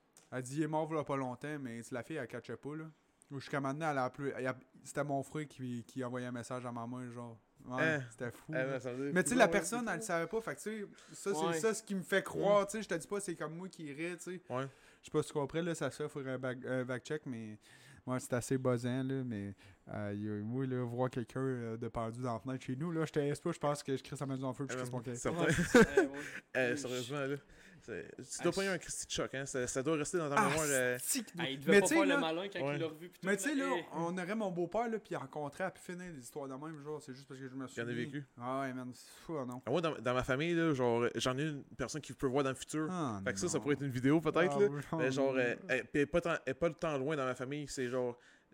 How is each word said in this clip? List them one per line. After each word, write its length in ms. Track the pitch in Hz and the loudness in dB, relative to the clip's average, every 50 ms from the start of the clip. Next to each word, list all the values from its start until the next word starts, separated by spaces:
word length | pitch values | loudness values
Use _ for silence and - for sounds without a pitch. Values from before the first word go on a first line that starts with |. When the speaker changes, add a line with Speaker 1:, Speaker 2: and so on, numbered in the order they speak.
| _ _ _ - - - 127 | _ _ _ -20 -18 -8 -6
Speaker 1:
elle 100 | 127 131 | -6 -6
dit, « 140 | 123 135 151 | -4 0 0
Il 40 | 156 | 0
est 20 | |
mort, 200 | 151 156 156 160 156 | 2 2 0 0 0
v'là 160 | 160 156 139 | 0 -2 0
pas 120 | - 143 | 0 0
longtemps », 400 | 135 135 127 123 - - 147 151 147 | -2 0 -2 -4 -6 -8 -8 -8 -6
mais 200 | 135 120 117 117 113 - 131 | -6 -8 -8 -8 -10 -6 -6
la 100 | 120 113 | -6 -6
fille, 140 | - 160 | -4 -6
elle 100 | 156 123 | -6 -6
catchait 300 | 110 - 120 - - 120 | -6 -8 -10 -8 -8 -10
pas, 180 | 110 - 135 151 | -8 -8 -8 -8
là. 100 | 160 160 160 151 _ _ _ _ _ _ - | -8 -10 -12 -14 _ _ _ _ _ _ -10
Ou 80 | 143 135 | -10 -10
jusqu'à 220 | - - - 143 | -8 -2 -2 0
maintenant, 300 | 135 135 135 151 165 156 143 | 0 0 -2 0 0 0 2
elle 60 | 135 | 2
a 60 | 127 | 0
appelé, 260 | 127 - - 139 135 - | 0 -2 -2 -4 -4 -2
elle 100 | 113 127 131 | -2 -2 -2
a, 80 | 127 127 - _ _ - - | -2 -4 -8 _ _ -20 -16
c'était 220 | - - 151 143 | -8 -2 -2 0
mon 180 | 147 139 139 135 | 0 0 -2 -2
frère 240 | - - 156 151 | -2 -6 -6 -6
qui, 380 | 139 - - 131 123 123 120 113 | -6 -8 -8 -6 -4 -4 -6 -6
qui 160 | - - 131 127 | -8 -6 -6 -4
envoyait 220 | 120 123 127 123 | -4 -4 -4 -4
un 60 | 123 123 | -4 -6
message 340 | 120 113 - 131 127 123 | -6 -6 -6 -6 -6 -6
à 60 | 123 117 | -6 -6
ma 140 | 120 117 | -6 -6
mère, 240 | 120 123 127 127 120 117 | -6 -6 -8 -8 -8 -10
genre, 260 | 123 120 117 113 107 _ _ _ _ - | -10 -10 -12 -12 -16 _ _ _ _ -12
ouais, 140 | - 127 127 | -6 0 2
Speaker 2:
Hein ? 220 | 151 160 156 147 131 117 | 2 4 2 2 -2 -6
Speaker 1:
c'était 200 | - - 131 120 - | -8 -6 -6 -6 -6
fou, 120 | - - - | -8 -10 -4
Speaker 2:
Eh, 20 | 156 | -2
Speaker 1:
là. 120 | 127 131 | 0 0
Speaker 2:
mais 140 | 135 139 127 | 0 -2 -2
ça 120 | 117 127 123 | -4 -4 -4
veut 120 | 127 139 | -4 -2
dire 100 | 143 160 | 0 2
Speaker 1:
Mais 80 | 180 180 | 2 4
tu 60 | - | 4
sais, 40 | 247 | 6
Speaker 2:
fou, 20 | 254 | 8
Speaker 1:
la 60 | 226 | 8
Speaker 2:
ouais, 40 | 180 - | 8 8
Speaker 1:
personne, 320 | 202 165 - 226 240 240 | 4 2 2 -2 -2 -2
Speaker 2:
c'est 80 | 220 180 | -2 -2
Speaker 1:
elle 60 | 165 | -2
Speaker 2:
fou. 60 | 220 | -2
Speaker 1:
savait 200 | - 175 165 165 | 0 0 0 0
pas, 140 | 160 - 226 220 | 0 -2 -2 -2
fait 120 | 170 143 | -2 -6
que 40 | - | -6
tu 100 | - 208 220 220 | -6 -6 -6 -6
sais, 60 | 202 165 165 - - - 156 | -8 -10 -12 -20 -20 -18 -14
ça, 160 | - - 196 196 | -8 -2 -2 0
c'est 140 | 151 - | 2 2
Speaker 3:
Ouais. 140 | 170 165 160 | 2 2 2
Speaker 1:
ça 120 | 151 220 208 | 2 2 0
ce 80 | - - | 0 -2
qui 120 | - 202 | -4 -4
me 80 | 190 170 | -4 -2
fait 200 | - 196 190 185 | 2 2 2 2
croire, 380 | - - 165 160 196 208 202 196 | 2 -2 0 4 6 6 6 4
Speaker 3:
Mm. 40 | |
Speaker 1:
tu 40 | 196 - | 2 -2
sais, 100 | 220 202 | -6 -4
je 60 | - | -2
te 60 | 185 | -2
dis 100 | 165 156 | -4 -2
pas, 140 | - 202 202 | -2 -4 -4
c'est 160 | - - 170 | -4 -4 -6
comme 180 | - 160 156 160 | -4 -6 -6 -6
moi 140 | 170 185 185 | -8 -10 -10
qui 160 | - - 160 | -10 -10 -10
irais, 320 | 143 139 143 165 175 180 | -10 -6 -6 -4 -6 -6
tu 60 | 165 - | -6 -8
sais. 180 | 175 185 180 - - | -8 -10 -10 -8 -4
Speaker 2:
Ouais. 160 | 123 127 135 135 - - - - - _ | -4 -4 -4 -4 -6 -14 -20 -20 -20 _
Speaker 1:
Je 60 | - | -12
sais 40 | - - | 0 2
pas 100 | 151 151 | 2 2
si 60 | - | 2
tu 60 | - | 0
comprends, 280 | 151 143 135 - 160 175 | -2 -2 0 0 -2 0
là, 120 | 175 165 | 0 0
ça, 160 | - 151 131 | 0 -2 -2
ça, 180 | - - 151 147 | -2 -2 -6 -6
faudrait 220 | - 147 131 131 131 | -4 -6 -4 -4 -4
un 60 | 127 | -2
back, 200 | 131 127 123 131 - | -2 -2 -2 -2 -2
un 180 | 117 127 131 127 | -2 0 0 0
back 200 | 123 127 120 - | 0 -2 -4 -4
check, 180 | - 151 156 - | -4 -4 -4 -4
mais, 340 | 143 123 113 113 107 107 104 _ - - - - - - - - | -6 -6 -6 -6 -8 -10 -12 _ -20 -20 -20 -20 -20 -20 -12 -4
ouais, 140 | - 127 127 | -2 -2 -2
c'est 140 | - - 131 | 0 0 0
assez 240 | 120 - - 139 131 | 0 0 2 0 2
buzzant, 440 | 131 127 123 117 120 123 123 131 131 | 4 4 2 2 2 0 0 0 0
là, 200 | 131 135 135 127 | 0 -2 -2 -2
mais, 300 | 123 113 101 101 101 101 _ - - - _ _ - - | -2 -4 -4 -4 -6 -8 _ -14 -20 -20 _ _ -10 -8
euh, 180 | 107 104 104 104 | -6 -4 -4 -4
y 140 | 104 104 107 | -4 -4 -2
a, 160 | 107 104 104 | -2 -2 -2
moi, 220 | 110 120 131 135 | -2 -2 -2 -2
là, 180 | 131 127 123 127 | 0 0 -2 -2
voir 240 | 120 120 120 127 127 | -2 0 0 0 0
quelqu'un, 320 | - 131 117 - - 131 | 2 -2 -4 -4 -4 -2
euh, 360 | 131 135 131 123 117 113 113 113 | -2 0 -2 -2 -4 -6 -6 -4
de 100 | 123 113 | -6 -4
pendu 320 | - 120 113 113 113 120 | -4 -2 -4 -4 -4 -4
dans 140 | 127 123 117 | -2 -2 -2
la 40 | 113 | -2
fenêtre 280 | - 131 131 127 - | -2 -4 -6 -4 -4
chez 100 | - 131 | -4 -4
nous, 140 | 131 156 180 | -2 -2 -2
là, 160 | 165 160 160 | 0 0 -2
j'étais, 280 | 147 - 156 143 143 147 | 0 2 2 2 2 0
c'est 80 | - - | 0 -2
pas, 100 | 175 165 | -4 -2
je 60 | - | 0
pense 240 | - 147 147 143 - | 0 0 0 0 -2
que 140 | - 135 | -2 -2
je 60 | 131 - | -2 -2
crie 140 | - 147 | -6 -8
sa 100 | 131 147 | -6 -4
maison 220 | 135 135 131 135 131 | -4 -2 -2 -2 -4
en 40 | 123 | -2
feu, 140 | - 143 | -4 -4
puis 100 | 131 123 | -4 -4
je 60 | 127 127 | -4 -4
Speaker 2:
Eh, 20 | |
Speaker 1:
crie 80 | 123 123 | -4 -4
mon 80 | 123 113 | -4 -4
camp. 120 | 127 120 | -4 -6
Speaker 2:
certain. 300 | 123 - 127 - 175 - | -2 -2 -2 0 2 4
Speaker 3:
Ouais, 80 | 151 160 | 4 6
c'est, 260 | 127 175 - - 247 | 4 4 2 6 6
ouais. 300 | 220 - 143 - 330 277 139 143 | 6 8 8 4 4 4 0 -6
Speaker 2:
<laughs> 360 | 151 - - - - _ - | -10 -10 -10 -14 -14 _ 0
Eh, 180 | 123 127 120 123 | 2 2 2 2
Speaker 3:
Oui. 60 | 147 | 0
Speaker 2:
sérieusement, 420 | 135 123 127 127 123 120 143 147 139 | -2 -4 -4 -4 -4 -4 -4 -4 -2
là, 100 | 135 143 143 - - - - - - - 147 - | -2 -4 -6 -8 -14 -20 -20 -20 -20 -20 -20 -12
c'est, 220 | - 107 87 - - - | -8 -8 -8 -8 -8 -12
tu 260 | - 131 - - - - | -14 -12 -10 -8 0 0
dois 80 | 175 165 | 0 2
Speaker 1:
Ah, 20 | |
Speaker 2:
pas 80 | 190 196 | 2 0
eu 40 | 196 | 0
un 40 | 185 | 0
Speaker 1:
c'est 40 | 165 | -2
Speaker 2:
Christy 280 | - - - - - | -4 -6 -8 -8 -6
de 40 | - | -4
choc, 240 | - 170 143 110 - | -2 -2 -2 -2 -4
hein, 100 | 135 139 | -6 -6
ça, 220 | 135 - 131 123 | -2 -2 -2 0
ça 160 | 120 - 135 127 | 0 0 0 2
doit 140 | 147 165 | 2 2
rester 200 | 147 147 - - 180 | 2 0 0 -2 -2
dans 100 | 160 143 | 0 2
ta 80 | 143 | 4
Speaker 1:
Ah, 120 | - - 139 | 4 4 4
Speaker 2:
mémoire, 180 | 143 160 156 147 | 4 2 2 2
euh. 280 | 139 131 127 123 123 123 | 4 4 4 2 2 0
Speaker 1:
c'est 240 | - - - 277 220 | 0 -2 -2 -2 -2
que 60 | - - | -6 -6
Speaker 3:
Ah, 140 | 170 123 131 | -4 -2 -2
il 80 | 135 139 | -2 -2
Speaker 1:
mais 60 | 135 | 4
Speaker 3:
devait 140 | 151 196 202 | 8 8 8
pas 0 | |
Speaker 1:
tu 60 | 190 180 | 8 8
sais, 60 | 302 | 6
Speaker 3:
faire 60 | 330 302 | 6 6
le 40 | 277 | 6
Speaker 1:
là 60 | 277 285 | 6 4
Speaker 3:
malin 300 | - 160 160 170 196 202 202 | 4 2 0 -2 -2 -4 -4
quand 80 | 180 135 143 | -2 0 0
Speaker 2:
Ouais. 60 | 147 | 0
Speaker 3:
il 40 | 156 | 0
l'a 60 | 165 | -2
revu, 220 | 160 156 151 170 175 | -2 -4 -6 -14 -16
pis 120 | - - - | -14 -6 0
Speaker 1:
Mais 120 | 185 202 | 0 0
Speaker 3:
tout, 60 | 196 196 | 2 2
Speaker 1:
tu 60 | 277 | 0
sais, 60 | 311 | 2
là, 180 | 269 277 277 262 | 2 2 2 0
Speaker 3:
eh. 80 | 175 156 - - | 0 -2 -4 -4
Speaker 1:
on 220 | 156 165 170 180 | -2 0 0 0
aurait 180 | 185 180 170 214 | -2 -2 -2 -2
mon 140 | 226 220 190 170 | -2 -2 -2 0
beau-père, 360 | 175 175 170 - 214 240 240 | 0 -2 0 2 0 0 0
là, 100 | 220 208 | -2 -4
pis 140 | 214 - 175 | -4 -4 -6
il 20 | |
rencontrait 480 | 143 131 135 - 151 147 143 - - 190 | -6 -6 -6 -6 -6 -6 -6 -4 -4 -4
à 60 | 180 - | -4 -4
pu 80 | - - | -6 -12
finir 300 | - 180 180 180 180 165 | -10 -10 -8 -8 -10 -10
des 80 | 135 | -12
histoires 260 | 120 - - 151 139 | -12 -10 -8 -8 -6
de 80 | 135 135 | -6 -8
même, 260 | 131 135 160 165 147 139 | -8 -8 -10 -10 -10 -8
genre, 180 | 147 151 147 - | -8 -8 -8 -8
c'est 100 | - 127 | -10 -14
juste 140 | 135 139 | -14 -12
parce 140 | - 139 131 | -14 -14 -12
que 80 | 135 131 | -12 -10
je 60 | 127 | -8
me 100 | 135 135 | -8 -8
Speaker 2:
Il 100 | 123 - | -8 -4
y 40 | 117 | -4
en 40 | 117 | -4
a 40 | 117 | -2
Speaker 1:
souviens. 160 | 120 120 - | -2 -2 -2
Speaker 2:
vécu. 200 | 151 135 147 139 - _ - | -4 -4 -8 -8 -10 _ -8
Speaker 1:
Ah 200 | 120 127 131 135 | -4 -2 -2 0
ouais, 120 | 139 131 127 | -2 -2 -4
man, 200 | 131 127 127 120 | -6 -8 -8 -10
c'est 300 | - - - - - - | -12 -16 -20 -20 -18 -10
fou, 80 | - 165 151 127 | -6 -4 -4 -4
non ? 160 | 123 123 127 - | -4 -6 -6 -2
Speaker 2:
Ah, 40 | 107 131 | 2 2
moi, 80 | 175 | 2
dans, 160 | 165 160 143 - | 2 2 0 0
dans 160 | 110 123 123 | 0 2 2
ma 80 | 127 120 | 2 4
famille, 320 | - 131 131 156 170 175 | 2 2 2 4 2 4
là, 180 | 165 165 160 147 | 4 4 4 4
genre, 320 | 127 127 120 117 117 120 113 - | 6 6 6 6 6 4 4 2
j'en 200 | 113 - 131 127 | 2 2 2 2
ai 60 | 131 147 | 2 0
une 220 | 160 147 139 - - - | -2 -2 -4 -8 -12 -8
personne 240 | - 139 110 - 156 | -6 -6 -4 -4 -8
qui 120 | - - 123 | -8 -10 -8
peut 160 | - - 135 | 0 0 2
voir 160 | 123 143 143 | 4 4 4
dans 60 | 135 | 4
le 40 | 131 | 2
futur. 300 | - - - - 156 156 156 | -2 -6 -4 -2 -2 0 0
Speaker 1:
Ah, 320 | 185 180 160 131 107 98 98 | 0 -2 -2 -2 -2 -2 0
Speaker 2:
Fait 80 | 127 123 | -2 0
que 80 | - | 0
ça, 80 | 185 175 | 0 0
ça 100 | 156 143 | 0 0
Speaker 1:
non. 40 | 107 | 2
Speaker 2:
pourrait 120 | 135 147 | 2 2
être 80 | 131 143 | 2 2
une 80 | 139 | -2
vidéo, 300 | 117 127 120 135 147 170 | -2 4 6 6 6 6
peut-être, 340 | 156 156 143 156 175 185 143 | 6 4 4 6 6 6 6
Speaker 1:
Ah, 40 | 139 | 6
Speaker 2:
là. 60 | 135 139 | 4 4
Speaker 1:
oui, 100 | 143 143 131 - - 165 | 4 0 -4 -4 -2 0
Speaker 2:
Mais 100 | 123 131 | 2 2
Speaker 1:
oh, 20 | |
Speaker 2:
genre, 220 | 131 131 135 135 131 | 4 4 2 4 4
Speaker 1:
non. 80 | 131 | 4
Speaker 2:
euh, 140 | 123 120 - - - 185 | 4 2 2 0 -2 0
elle, 140 | 127 127 110 | 0 0 0
pis 60 | - - | 2 2
elle 60 | 151 143 | 2 2
est 40 | |
pas 140 | 139 - 175 | 4 4 2
tant, 140 | 165 175 160 - - | 2 2 0 0 0
elle 40 | 127 135 | -2 -2
est 20 | |
pas 140 | - 170 170 | 2 2 0
le 60 | 151 | 0
temps 220 | - - 165 147 139 | 0 -2 0 0 0
loin 180 | 131 147 160 | 0 0 0
dans 80 | 147 135 | 0 0
ma 100 | 127 123 | 0 0
famille, 320 | - 131 127 143 151 147 | -2 -4 -6 -4 -6 -6
c'est 220 | 131 - - 127 120 | -6 -4 -2 -2 0
genre, 280 | 123 127 123 123 117 - - - - - _ _ | 0 0 0 0 -2 -6 -12 -20 -20 -20 _ _